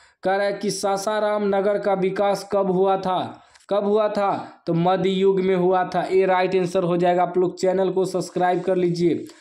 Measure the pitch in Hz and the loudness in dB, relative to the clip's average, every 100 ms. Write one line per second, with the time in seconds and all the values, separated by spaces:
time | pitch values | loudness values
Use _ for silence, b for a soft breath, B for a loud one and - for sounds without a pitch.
0 | B B 185 196 202 196 208 - 202 196 | B B -2 0 -2 -2 -4 -2 -2 -2
1 | 202 214 208 208 202 196 196 202 202 190 | -2 -2 -2 0 0 0 0 0 0 0
2 | 185 190 202 196 - 202 190 180 196 190 | 0 0 0 0 -2 -2 0 2 2 0
3 | 190 180 120 104 B B B 202 202 214 | 0 -2 -4 -10 B B B -2 0 2
4 | 208 208 196 151 - - - 165 175 185 | 0 0 -2 -2 -6 -12 -4 0 2 2
5 | 185 190 196 190 185 185 180 185 180 175 | 0 2 2 2 2 2 2 2 0 -2
6 | 175 190 190 185 185 185 175 190 175 175 | 0 2 2 2 2 0 0 0 0 2
7 | 180 180 175 180 180 - 185 185 190 180 | 2 2 0 0 -2 0 0 0 0 0
8 | 185 180 - 180 180 180 175 180 175 165 | -2 -2 -4 -2 0 0 0 0 0 2
9 | 175 139 - B | 0 0 -6 B